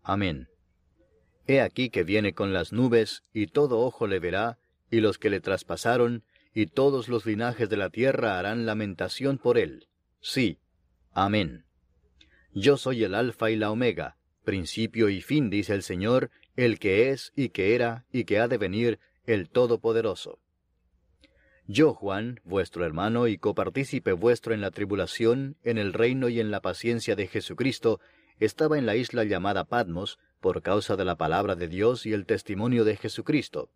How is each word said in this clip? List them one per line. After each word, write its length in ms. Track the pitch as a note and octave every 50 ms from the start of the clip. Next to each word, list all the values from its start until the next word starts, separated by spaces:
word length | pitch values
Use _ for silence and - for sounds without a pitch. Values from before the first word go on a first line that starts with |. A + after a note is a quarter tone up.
| _
Amén. 440 | - F#2+ G2+ G2+ F2+ D#2 C#2 C2+ _ _ _ _ _ _ _ _ _ _ _ _ _ _ _ _ _ _ _ _ -
He 120 | C3+ C3+
aquí 300 | A#2 F#2+ _ - C3 B2
que 140 | - G2 F2
viene 300 | D#2+ G2+ G#2+ G#2 G2+ E2
con 180 | - G#2 G2
las 200 | F#2+ F#2 E2 -
nubes, 520 | G2+ A2+ B2+ B2+ A#2 A2+ A2 - - - _ _
y 160 | _ A2 G#2 -
todo 320 | _ C#3+ D3 C#3 B2 A2
ojo 260 | B2 B2+ - - A2+
le 140 | G2+ G2 F#2
verá, 400 | E2 F2 F2 G2 A2 A#2 A#2 _ _ _ _ _ _ _
y 80 | A#2 A2+
los 180 | G#2+ G#2 F#2+ -
que 100 | - G#2+
le 120 | G2+ F#2
traspasaron, 840 | - F#2+ F#2+ F#2 - - E2+ F2+ - A2+ A#2+ B2 A#2+ A#2+ A#2+ A#2 _ _ _ _ _ _ _
y 120 | A2 G#2+
todos 420 | - _ - C3+ C#3+ C#3 C3 A2+ A2
los 180 | A#2+ A2+ G#2
linajes 420 | A2+ G#2+ G2+ A2+ A#2+ A#2+ A#2 A#2 G2
de 80 | G#2+
la 140 | G2+ F#2+ F#2
tierra 480 | - A2 A#2+ C3+ - - A#2+ A2 G2 F2+
harán 260 | F2+ G2+ A2+ A#2+ A#2
lamentación 720 | A2+ G#2+ A2 G#2+ G2+ F#2 - F#2+ F#2 - - B2+ C3+ C3+ B2
por 200 | - B2 A#2+ A#2+
él. 300 | G2 D#2 - - - _ _ _ _ _ _ _
Sí. 400 | - - - C3+ B2+ F#2+ D#2+ _ _ _ _ _ _ _ _ _ _ _
Amén. 540 | _ - F#2+ G2+ G#2 G#2+ F#2+ D2+ - - _ _ _ _ _ _ _ _ _ _ _ _ - _ _ _ _ _ _
Yo 220 | G2+ G2 C#3+ C#3+
soy 260 | C3 - B2+ C3 A#2
el 140 | G#2+ F#2+ F#2
Alfa 340 | G#2+ B2 B2 A2+ - A2+ A2
y 60 | A2+
la 160 | A2 G#2+ G#2+
Omega, 440 | A2 A#2 B2+ A#2+ F2+ D#2+ D2+ C2 - _ _ _ _ _ _
principio 640 | - G2 G2 F2 - - G#2+ A2+ G#2+ - A2 A2+ G#2
y 140 | G2+ F#2
fin, 280 | - - C3+ D3+ C#3 G#2
dice 240 | F#2 G#2 G2+ - G#2
el 80 | G2+
Señor, 480 | F2+ - G2 F2+ F#2+ A2 B2 C3 B2+ B2 _ _ _ _ _
el 240 | - B2 A#2+ G#2+ -
que 320 | - G2+ F#2 G#2 A#2+ C3+
es, 220 | C3+ B2+ - - _
y 140 | - C3+ A2+
que 260 | _ - F#2 G2 A2+
era, 320 | B2 B2 A#2 A#2 A2+ _ _
y 100 | - B2+
que 160 | G#2+ - G#2 G#2
ha 80 | A#2
de 100 | A#2+ B2+
venir, 440 | A2 G#2 F2+ G2 G#2+ A#2+ A#2+ G#2+ - _ _ _ _ _
el 240 | - A2+ G2+ F2+ -
Todopoderoso. 880 | _ B2 B2 A#2 A#2 G#2+ - A2+ A2+ A2+ A2 G#2+ F#2 - - - - _ _ _ _ _ _ _ _ _ _ _ _ _ _ _ _ _ _ _ _ _ _ _ _ _ _
Yo, 280 | - G2+ A#2 D#3 D3+ A#2
Juan, 460 | - - G2 F#2+ G2 A2+ A#2+ B2 A2+
vuestro 420 | _ E2+ F#2 G2 F#2 - - E2+ F2
hermano 440 | E2 D#2 D#2+ F#2+ A2 A2+ A#2+ B2 A#2
y 100 | G#2 E2+
copartícipe 720 | - G#2+ F#2+ F#2 F#2+ F#2+ - C3 C3+ - - C3 - G#2+
vuestro 440 | F#2+ E2+ G2 A#2+ A#2+ - - A#2 A2+
en 60 | G#2+
la 120 | G2+ F#2+
tribulación, 840 | - - G#2 G2 G2+ G2 F2+ - - - A#2 A2+ A#2+ C3+ C#3 C3+ C#3+ _
en 160 | _ A#2 A2+ A2
el 140 | G#2 G2
reino 360 | E2+ - A2+ A#2+ B2+ C3+ C3 A#2+
y 120 | A#2 A#2
en 100 | A2 G#2
la 100 | G#2 G2
paciencia 540 | - F#2 F2+ - - A#2 A#2+ A#2 - - G#2
de 140 | F#2+ G2 F#2
Jesucristo, 720 | - G#2+ - - F2+ - B2 C3+ A#2+ - - A#2 G#2+ - _ _ _ _ _ _ _ _
estaba 360 | A2 G#2+ - - D#3 D#3 D#3
en 100 | D3+ B2+
la 100 | A2 G#2
isla 260 | A#2+ B2 A2+ - A#2+
llamada 400 | A2 G#2 G2+ F2+ F2+ G2+ G2+ F#2+
Patmos, 560 | E2 _ A#2 A#2+ A2+ F2+ E2 E2+ G2+ - - _ _ _ _ _
por 220 | - F#2+ F2 F#2
causa 340 | - F2 F#2+ G#2 F#2+ - G#2+
de 80 | F#2 F#2+
la 120 | F#2 F#2
palabra 380 | D#2+ E2 D#2 D#2+ F#2 G2+ G2+ F#2+
de 140 | E2+ F2 E2
Dios 380 | E2+ F#2 G#2 A#2 B2+ A#2+ -
y 60 | A2
el 140 | G#2+ G#2 F#2
testimonio 580 | - A2 F#2 - - G2+ F#2+ A2 B2 B2+ A#2+ A2
de 120 | G#2+ G#2
Jesucristo. 760 | - - A2 - - A2 - D3+ D3 - - - D2+ - _ _